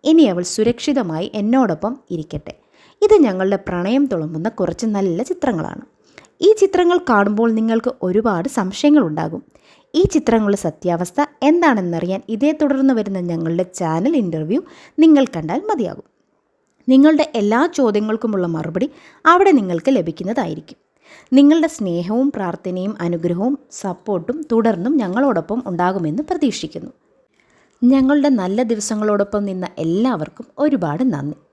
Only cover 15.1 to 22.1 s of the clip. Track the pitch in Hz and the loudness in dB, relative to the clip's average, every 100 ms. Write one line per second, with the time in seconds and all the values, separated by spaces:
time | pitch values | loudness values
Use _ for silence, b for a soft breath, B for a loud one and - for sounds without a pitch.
15.1 | 294 262 170 160 233 415 370 190 - - | 6 4 -2 -6 -6 -4 -4 -4 -8 -18
16.1 | _ _ _ _ _ _ _ - 262 294 | _ _ _ _ _ _ _ 2 6 6
17.1 | 311 302 226 202 226 339 339 247 208 214 | 4 0 -2 0 2 0 0 0 0 -2
18.1 | 220 226 196 175 160 165 165 269 B B | -4 -4 -2 -2 -4 -6 -4 -6 B B
19.1 | B 320 359 403 294 190 170 269 262 165 | B 2 4 6 4 2 -2 0 0 -2
20.1 | 156 180 240 175 160 - - _ _ b | -6 -6 -4 -4 -8 -14 -20 _ _ b
21.1 | b b 262 285 320 311 311 196 170 175 | b b 6 6 6 2 -2 -4 -4 -2